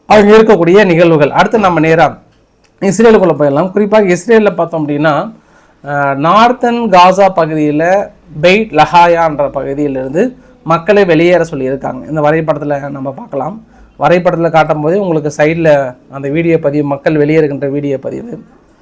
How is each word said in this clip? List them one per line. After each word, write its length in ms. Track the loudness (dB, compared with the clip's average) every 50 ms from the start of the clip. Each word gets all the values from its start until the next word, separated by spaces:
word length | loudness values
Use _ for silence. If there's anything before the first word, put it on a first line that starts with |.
| _
அங்க 300 | 2 2 4 4 6 6
இருக்கக்கூடிய 500 | 6 6 4 2 2 2 4 4 4 4
நிகழ்வுகள். 440 | 2 2 2 2 2 2 2 0 0
அடுத்து 280 | 0 0 0 0 0 0
நம்ம 220 | 0 0 0 0
நேரா 380 | 0 2 2 2 2 0 -2 -6 _ _ _ _ _ _ _ _ _ _ _ _ -4
இஸ்ரேலுக்குள்ள 520 | -2 0 2 4 4 4 4 4 2 0
போயிடலாம். 360 | 0 0 0 0 0 -2 -2
குறிப்பாக 340 | -2 -2 -2 2 2 2 2
இஸ்ரேல்ல 500 | 2 0 -2 0 0 2 2 2 2 0
பார்த்தோம் 340 | -2 -4 -4 -4 -6 -4 -4
அப்படின்னா, 260 | -4 -2 0 0 0 -2 -4 -6 -12 -18 _ _ _ _ _ _ _ _ -12
அஹ், 300 | -8 -4 -2 -2 -2 -2
நார்த்தன் 760 | -2 0 2 2 4 4 2 2 0 -2 -2 -2 -2 -2 2
காசா 380 | 4 4 6 4 4 4 2 2 2
பகுதியில 460 | 0 -2 -2 -2 -2 -2 -2 0 0 0 0 0 0 -2 -4 -10 _ _ -18 -8 -2 0
பெய்ட் 300 | 2 2 2 0 -2 0
லஹாயான்ற 760 | 0 0 4 4 4 4 4 4 2 0 0 0 -2 -4 -4
பகுதியிலிருந்து 880 | -4 -6 -8 -6 -4 -4 -4 -4 -4 -6 -6 -4 -2 -2 -2 -4 -4 -10 -20 _ _ _ _
மக்களை 400 | -4 -4 -2 0 0 2 2 2
வெளியேற 400 | 2 2 2 4 2 2 2 0
சொல்லியிருக்காங்க. 640 | -2 -4 -6 -4 -4 -6 -6 -6 -8 -10 -10 -10 -8
இந்த 120 | -4 -2
வரைபடத்துல 680 | 0 0 0 0 -2 -2 -4 -4 -4 -4 -6 -6 -6 -10
நம்ம 220 | -10 -10 -10 -10
பார்க்கலாம். 520 | -10 -12 -14 -10 -8 -8 -8 -8 -10 -12 -18 _ _ -20 -20 _ _ -4
வரைபடத்துல 520 | 0 0 2 2 2 0 -2 0 -2 0
காட்டும் 300 | 0 0 0 0 -2 -2
போதே 160 | -2 -2 -2
உங்களுக்கு 360 | -2 -2 -2 -2 -2 -4 -4 -2
சைடுல 580 | -2 0 0 0 0 2 2 2 2 0 -4 -8 -14 _ _
அந்த 180 | -14 -10 -8 -6
வீடியோ 300 | -4 -2 0 0 0 0
பதிவு, 280 | 0 -2 -2 -2 -2
மக்கள் 280 | -4 -6 -4 -4 -2 0
வெளியேறுகின்ற 540 | 0 0 2 2 0 0 0 -2 -6 -6 -6
வீடியோ 300 | -6 -6 -6 -6 -6 -6
பதிவு. 460 | -6 -10 -10 -10 -12 -14 -16 -16 -18 _ _ _ _ _ _ _